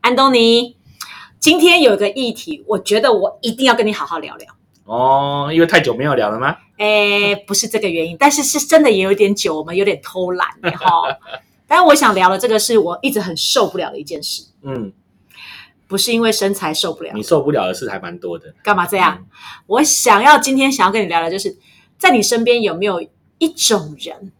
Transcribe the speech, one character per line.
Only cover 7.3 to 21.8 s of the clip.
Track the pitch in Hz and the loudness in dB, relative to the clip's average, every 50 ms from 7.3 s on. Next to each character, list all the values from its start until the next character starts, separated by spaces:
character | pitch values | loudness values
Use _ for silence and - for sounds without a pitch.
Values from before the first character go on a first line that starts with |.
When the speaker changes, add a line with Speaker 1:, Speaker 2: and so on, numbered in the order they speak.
| 202 | -2
Speaker 1:
不 | 202 - - 202 | -4 -6 -6 -4
是 | 202 - | -4 -4
这 | 226 - 214 | -2 -4 -4
个 | 202 196 | -4 -2
原 | 170 165 160 | -4 -4 -4
因， | 165 170 | -6 -4
但 | 165 277 285 | 0 2 2
是 | 294 302 285 | 2 2 -2
是 | - - 302 | -2 -2 -4
真 | 277 - 311 320 | -2 2 4 4
的 | 302 269 | 6 6
也 | 220 190 | 2 2
有 | 190 190 202 | 2 0 2
点 | 202 214 196 202 | 2 2 2 2
久， | 202 - 185 156 156 | 0 -2 -4 -4 -4
我 | 156 | -8
们 | 160 175 | -6 -4
有 | 185 196 | -2 0
点 | 196 185 147 | 0 -2 -4
偷 | - - - 185 185 180 | -8 -12 -8 -6 -6 -4
懒， | 180 185 - - - _ - 175 151 - | -2 -4 -4 -6 -6 _ -6 -6 -6 -2
哈。 | 147 - 170 170 165 - - - _ - - - | 0 0 0 0 0 -2 -6 -10 _ -18 -18 -18
Speaker 2:
<laughs> | _ _ _ _ _ | _ _ _ _ _
Speaker 1:
但 | _ 294 349 370 | _ 2 4 6
我 | 339 285 | 6 6
想 | - 277 233 208 | 6 4 2 2
聊 | 190 180 180 | 4 2 2
的 | 190 185 | 2 2
这 | 247 | 0
个 | 233 220 | 0 0
是 | 214 208 - 240 220 | 0 0 2 2 2
我 | 185 170 175 170 - | 2 2 -2 -4 -4
一 | - | -2
直 | 196 214 | -2 -2
很 | 190 180 165 | -4 -4 -6
受 | 156 - - - 269 214 | -6 -4 -2 0 0 0
不 | 170 - | 0 -2
了 | 180 165 - | -6 -8 -8
的 | - 143 | -8 -12
一 | 151 | -14
件 | 147 - 147 147 | -12 -12 -10 -10
事。 | - - - - _ _ _ _ | -10 -10 -12 -14 _ _ _ _
Speaker 2:
嗯。 | 139 135 127 110 98 95 _ _ _ _ _ _ _ _ - - - - - - _ _ _ _ _ | -10 -10 -8 -10 -10 -14 _ _ _ _ _ _ _ _ -20 -20 -20 -20 -20 -20 _ _ _ _ _
Speaker 1:
不 | 190 202 | -4 -4
是 | 196 - 233 | -2 0 0
因 | 226 233 | 0 2
为 | 226 | 0
身 | 220 220 202 196 202 | 0 0 0 -2 -2
材 | - 196 160 156 | -2 -4 -6 -4
受 | - - 175 165 | -4 -4 -6 -6
不 | - - | -8 -12
了。 | - - | -12 -10
Speaker 2:
你 | 107 107 | -10 -2
受 | - 170 151 135 | 0 0 2 2
不 | 143 | 2
了 | 151 127 95 | 0 0 0
的 | 92 92 | -2 -4
事 | - - 110 | -6 -8 -10
还 | 98 95 | -10 -10
蛮 | 90 87 87 | -10 -12 -14
多 | 175 - 90 85 82 | -12 -10 -10 -10 -10
的。 | _ - - _ _ | _ -18 -20 _ _
Speaker 1:
干 | 208 208 | -2 0
嘛 | 190 175 | 0 0
这 | 170 - | -2 0
样？ | 190 180 160 156 - | 0 0 0 0 -2
Speaker 2:
嗯。 | - _ _ - - - - - _ | -14 _ _ -20 -20 -20 -20 -20 _
Speaker 1:
我 | _ 190 247 302 | _ 0 2 2
想 | 302 - - - 254 214 202 226 | 2 0 0 2 4 4 4 6
要， | 277 302 277 | 6 6 6
今 | - 269 269 | 4 0 0
天 | 262 269 269 | 2 2 0
想 | 269 269 196 | 2 2 0
要 | 185 196 | 0 2
跟 | 226 208 | 0 -2
你 | |
聊 | 175 170 170 | 0 -2 -2
聊， | 165 170 | -2 -2
就 | 180 | -4
是 | 196 190 202 - _ _ _ _ _ | -4 -6 -8 -8 _ _ _ _ _